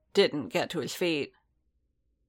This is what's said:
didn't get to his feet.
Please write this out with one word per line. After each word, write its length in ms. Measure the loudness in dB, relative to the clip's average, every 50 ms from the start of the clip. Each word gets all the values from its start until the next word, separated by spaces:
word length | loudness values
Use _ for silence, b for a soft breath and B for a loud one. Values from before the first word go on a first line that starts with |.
| _ _ 2
didn't 360 | 4 4 4 2 -2 -6 -4
get 200 | -2 -2 -2 -2
to 80 | -2 -4
his 140 | -4 -6 -4
feet. 380 | -2 0 0 0 0 -2 -4 -8 _ _ _ _ _ _ _ _ _ _ _ _ _ _ _ _ _ _